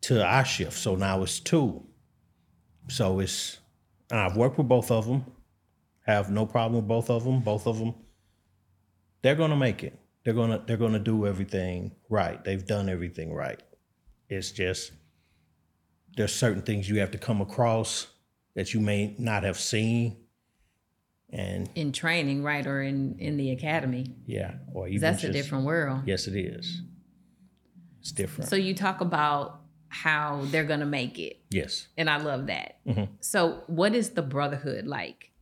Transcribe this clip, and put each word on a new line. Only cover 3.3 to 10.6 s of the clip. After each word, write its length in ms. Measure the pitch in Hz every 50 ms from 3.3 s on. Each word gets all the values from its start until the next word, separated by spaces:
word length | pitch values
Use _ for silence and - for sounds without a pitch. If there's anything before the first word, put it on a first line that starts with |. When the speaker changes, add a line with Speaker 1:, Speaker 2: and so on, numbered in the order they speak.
| - - - - - - _ _ _ _ _ _ _ _ _ _
Speaker 1:
and 80 | 117 113
I've 160 | 101 92 90
worked 220 | 107 117 135 131 -
with 100 | 151 120
both 240 | 127 123 110 -
of 180 | 120 113 104 113
'em, 160 | 123 139 131 - - - - _ _ _ _ _ _ _ _ _ _ _ _
have 240 | - 107 104 101 98
no 160 | 101 107 110
problem 360 | 107 - 123 113 113 117 117
with 60 | 110 101
both 220 | 113 117 117 -
of 160 | 123 117 113
'em. 140 | 127 131 131
Both 240 | 120 110 107 107 - 123
of 120 | 113 110
'em, 120 | 113 113 117 - - - _ _ _ _ _ _ _ _ _ _ _ _ _ _ _ _ _ _ _ _ _ _
they're 140 | - 127 143
gonna 200 | 156 165 156 151
make 280 | 143 135 123 98 - -
it. 140 | - - - _ _ _ _ _
They're 100 | 120 113
gonna, 300 | 117 117 113 113 107